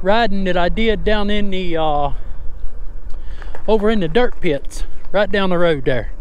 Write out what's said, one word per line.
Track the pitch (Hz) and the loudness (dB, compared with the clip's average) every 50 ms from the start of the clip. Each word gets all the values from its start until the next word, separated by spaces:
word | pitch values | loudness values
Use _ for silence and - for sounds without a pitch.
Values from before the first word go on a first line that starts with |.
| - | 0
riding | 185 202 226 233 220 208 196 190 | 0 0 2 2 2 0 0 0
that | 185 175 | 0 0
I | 180 175 180 | 0 2 0
did | 175 214 220 226 214 190 170 | 0 0 0 0 0 0 0
down | 208 214 214 202 202 | 0 0 0 2 0
in | 208 208 202 196 | 0 2 2 2
the, | 196 190 185 175 165 | 0 2 0 0 0
uh, | 160 160 156 151 147 147 143 139 - - - - - - - - - - - - - - - - - - - - - - - - - - - - - - - | 0 0 0 0 0 0 0 0 -2 -2 -2 -2 -2 0 -2 -2 0 0 0 0 0 -2 -4 -2 -4 -2 -2 -2 -2 -2 -4 -4 -4 -4 -2 -2 0 0 2
over | 214 214 196 214 | 0 2 2 0
in | 226 220 | 0 0
the | 175 156 | 0 0
dirt | 156 226 247 240 - - | 0 2 2 2 2 2
pits, | - 175 143 139 - - - - - - - - - - | 0 0 0 -2 -4 -6 -2 -2 0 2 2 0 2 2
right | - 190 208 190 | 0 0 0 0
down | 196 202 196 185 | 0 0 0 0
the | 180 170 | 2 2
road | 175 170 160 143 127 | 2 2 2 0 0
there. | 143 131 123 107 - - - | 0 -2 -2 -2 -4 -6 -6